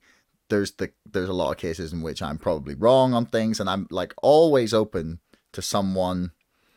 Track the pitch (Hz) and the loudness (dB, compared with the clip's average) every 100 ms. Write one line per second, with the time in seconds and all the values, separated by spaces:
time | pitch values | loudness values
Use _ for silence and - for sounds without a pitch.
0 | _ _ _ _ _ 104 98 - 92 _ | _ _ _ _ _ -2 -2 -6 -10 _
1 | - 95 92 90 76 - 90 80 82 82 | -8 -6 -4 -2 -2 -4 -6 -6 -8 -8
2 | 80 71 82 80 - 80 69 71 107 131 | -8 -8 -8 -6 -4 -4 -6 0 4 6
3 | 127 120 117 113 110 110 98 95 90 90 | 4 2 0 0 0 -2 -2 -4 -4 -6
4 | 90 - 120 151 165 139 113 110 107 92 | -6 0 4 6 6 4 2 0 0 -4
5 | 80 82 _ _ _ - - 107 98 92 | -8 -10 _ _ _ -12 -4 -2 -2 0
6 | 90 92 90 _ _ _ _ | -2 -2 -6 _ _ _ _